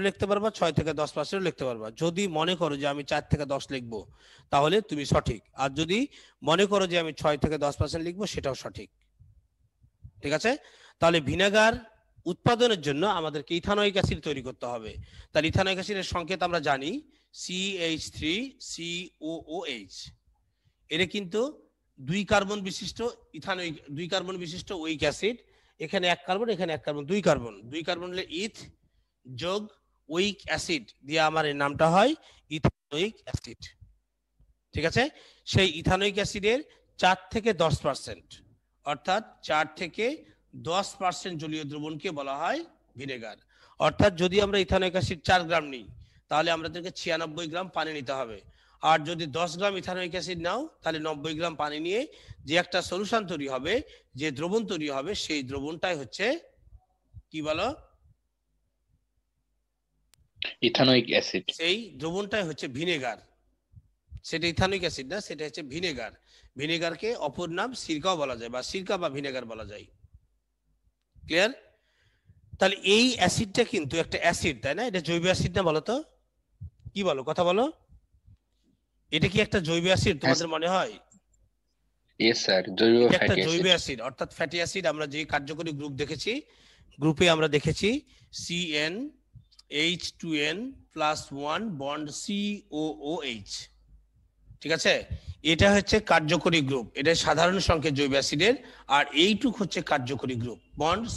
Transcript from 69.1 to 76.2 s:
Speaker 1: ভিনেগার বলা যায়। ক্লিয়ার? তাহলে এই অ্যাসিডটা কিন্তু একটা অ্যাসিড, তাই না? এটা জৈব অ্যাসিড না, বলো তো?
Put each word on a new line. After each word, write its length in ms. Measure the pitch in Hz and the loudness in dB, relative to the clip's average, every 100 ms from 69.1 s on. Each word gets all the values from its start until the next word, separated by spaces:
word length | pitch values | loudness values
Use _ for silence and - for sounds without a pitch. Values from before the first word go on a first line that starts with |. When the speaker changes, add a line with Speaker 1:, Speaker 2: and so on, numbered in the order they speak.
| 139 | -4
Speaker 1:
ভিনেগার 280 | 139 127 117 | -6 -6 -8
বলা 140 | 110 104 | -12 -12
যায়। 140 | 104 92 _ - - _ _ _ _ _ _ _ _ _ - - | -14 -18 _ -20 -20 _ _ _ _ _ _ _ _ _ -18 -2
ক্লিয়ার? 240 | 160 214 277 _ _ _ _ _ _ _ _ - - | 2 2 -2 _ _ _ _ _ _ _ _ -14 0
তাহলে 160 | 190 196 185 214 | 2 2 4 6
এই 120 | 254 226 | 6 4
অ্যাসিডটা 420 | 180 - 208 247 226 | 2 2 0 2 2
কিন্তু 200 | 202 143 165 | 0 -2 -2
একটা 140 | 156 185 170 | -2 2 2
অ্যাসিড, 300 | 165 170 123 | 2 -2 -2
তাই 120 | 135 165 | -4 -2
না? 40 | 247 | -2
এটা 120 | 185 147 | -4 -2
জৈব 140 | 170 180 | 0 2
অ্যাসিড 240 | 180 190 190 | 2 0 2
না, 60 | 170 | 2
বলো 120 | 151 180 | 2 0
তো? 60 | 262 - _ | -4 -4 _